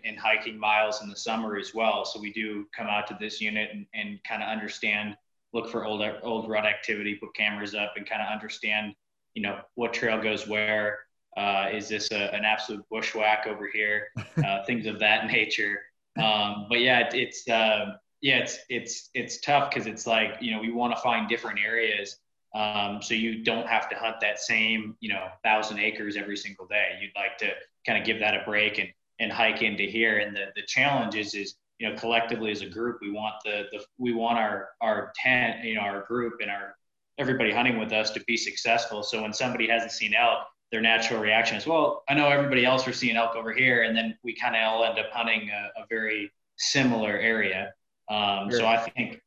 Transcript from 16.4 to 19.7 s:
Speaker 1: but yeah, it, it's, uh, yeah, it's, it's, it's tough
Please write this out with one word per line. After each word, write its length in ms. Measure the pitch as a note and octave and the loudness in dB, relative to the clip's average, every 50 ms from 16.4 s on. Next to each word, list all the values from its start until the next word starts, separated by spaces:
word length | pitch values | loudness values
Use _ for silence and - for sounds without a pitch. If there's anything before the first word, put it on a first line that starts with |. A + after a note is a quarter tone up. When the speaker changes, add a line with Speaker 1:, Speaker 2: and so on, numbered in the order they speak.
| G#2 G#2+ G#2+ G#2 G2+ G2+ | 2 0 -2 -4 -2 0
Speaker 1:
but 100 | A#2+ A#2+ | 2 4
yeah, 180 | B2 C3 B2+ A#2+ A#2 - | 6 6 6 6 4 2
it, 80 | - | 0
it's, 320 | B2+ A#2+ A2+ - - - B2 | -2 -2 -2 -6 -10 -2 2
uh, 440 | A#2 A2+ A2+ A2 A2 G#2 G2+ G2+ G2 - _ _ _ _ | 2 4 4 4 4 2 0 -4 -6 -12 _ _ _ _
yeah, 160 | - C#3 C3 B2 | 2 2 4 4
it's, 220 | A2+ - - - - _ | 2 0 -4 -8 -8 _
it's, 400 | B2+ A#2 - - - - - - _ | -6 -4 -4 -6 -10 -10 -10 -8 _
it's 240 | B2+ A#2 - - - | -6 -4 -4 -8 -6
tough 300 | - - C#3+ C#3 C#3 C#3 | 0 4 4 4 4 4